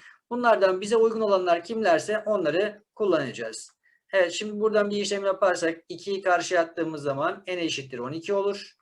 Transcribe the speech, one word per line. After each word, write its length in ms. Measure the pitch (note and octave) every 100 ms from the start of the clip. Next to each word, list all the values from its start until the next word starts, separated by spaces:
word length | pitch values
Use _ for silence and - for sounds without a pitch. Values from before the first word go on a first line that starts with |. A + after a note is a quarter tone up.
| - - -
bunlardan 520 | A#3+ A#3+ G#3 F#3+ F#3
bize 160 | G3+ A3+
uygun 240 | A3+ A3
olanlar 420 | G#3+ G3 F3+ E3+
kimlerse 560 | - A3+ G#3 D#3 - G#3 G#3+
onları 580 | G#3 D#3 D#3+ G#3 - _ -
kullanacağız. 760 | A3 D#3+ C3+ A2+ A2+ A2 - _ _ _ _
Evet, 180 | G3 F3
şimdi 280 | F3 G#3+ G#3
buradan 300 | G#3+ G#3 G#3
bir 80 | G#3
işlem 280 | G3 G3+ G3
yaparsak 580 | F#3+ G3 F3 E3 E3 -
ikiyi 320 | E3+ G3 G3
karşıya 400 | F#3+ F3 E3 F3+
attığımız 400 | E3 - D#3+ D#3
zaman 420 | C#3+ C#3 D#3+ G3+ -
n 160 | F3+
eşittir 360 | E3 C#3+ C3 B2
on 120 | B2
iki 220 | D#3+ D#3+
olur. 380 | G3+ G3 G3+ - _